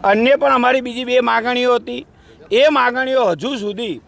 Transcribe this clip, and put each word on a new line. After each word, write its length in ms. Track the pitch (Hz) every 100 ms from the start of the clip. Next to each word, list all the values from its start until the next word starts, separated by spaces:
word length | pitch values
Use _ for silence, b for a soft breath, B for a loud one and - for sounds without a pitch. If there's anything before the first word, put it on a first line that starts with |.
અન્ય 320 | 196 208 240 285
પણ 200 | 285 262
અમારી 280 | 247 262 247
બીજી 220 | 240 247
બે 160 | 247 240
માગણીઓ 440 | 226 226 247 247 240
હતી. 240 | 233 247 - b b b -
એ 120 | 214 294
માગણીઓ 560 | 285 247 247 262 262 220
હજુ 200 | 165 214 269
સુધી 380 | 208 202 233 131